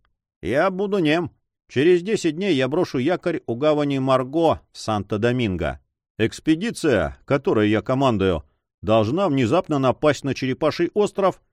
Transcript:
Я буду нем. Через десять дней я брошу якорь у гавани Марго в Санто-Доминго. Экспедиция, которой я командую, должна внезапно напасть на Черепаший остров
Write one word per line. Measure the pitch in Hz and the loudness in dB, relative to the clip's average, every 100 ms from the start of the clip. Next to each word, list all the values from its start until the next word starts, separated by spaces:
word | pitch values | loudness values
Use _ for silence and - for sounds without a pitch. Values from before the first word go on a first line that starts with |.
| _ _ _ _ | _ _ _ _
Я | 82 131 185 | -4 0 0
буду | 185 202 202 | -2 -2 0
нем. | 151 160 165 _ _ _ _ | 0 0 -2 _ _ _ _
Через | 120 160 180 | 0 4 4
десять | 180 214 170 151 | 2 -4 -2 -2
дней | 202 | 0
я | 139 131 | 0 0
брошу | 156 165 139 | 0 -2 -2
якорь | 135 175 175 165 - | -2 -2 -2 -6 -6
у | 117 | -2
гавани | 151 147 143 135 | 0 2 0 -2
Марго | 131 131 127 156 160 113 _ | 2 0 0 0 2 0 _
в | - | -12
Санто-Доминго. | - 107 95 107 120 127 113 87 78 65 _ _ _ - | -4 -2 -2 -2 0 0 -2 -2 -4 -6 _ _ _ -4
Экспедиция, | 110 - - 160 226 - 160 107 73 - - | -4 -2 -2 0 -2 -2 0 2 0 -6 -4
которой | 139 190 120 107 | -2 0 2 2
я | 107 | 2
командую, | - 131 135 104 95 80 - _ _ _ | 0 0 2 2 0 -2 -6 _ _ _
должна | 85 110 107 165 196 | 0 2 2 0 0
внезапно | 139 113 165 - 143 | 0 0 0 0 -2
напасть | 131 - 151 135 | 0 0 0 0
на | 139 | -4
Черепаший | 123 131 127 156 - 170 | -6 -4 -2 -2 -2 -2
остров | 208 208 - 190 - _ | 0 -2 0 -2 -2 _